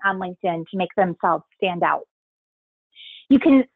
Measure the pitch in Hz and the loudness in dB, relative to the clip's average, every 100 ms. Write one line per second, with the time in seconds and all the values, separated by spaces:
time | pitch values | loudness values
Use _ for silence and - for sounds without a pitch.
0 | 196 190 185 180 185 165 165 190 175 - | -4 -2 -6 -6 -4 -4 -6 -6 -4 -2
1 | 185 165 185 160 - _ 190 175 165 151 | -2 0 -2 -2 -4 _ -6 -2 -2 -2
2 | - _ _ _ _ _ _ _ _ - | -6 _ _ _ _ _ _ _ _ -20
3 | - - - 269 320 269 247 | -20 -12 2 2 6 4 2